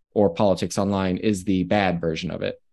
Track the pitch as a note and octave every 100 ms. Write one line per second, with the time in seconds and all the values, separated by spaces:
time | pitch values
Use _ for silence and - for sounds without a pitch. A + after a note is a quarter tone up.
0 | _ A2 G2+ - G#2 F2+ F2+ - G2 G2
1 | F#2+ F#2 A2 G2 F#2+ F#2+ F2+ G#2 F#2+ E2+
2 | E2+ D#2+ F2 F2 F#2+ - _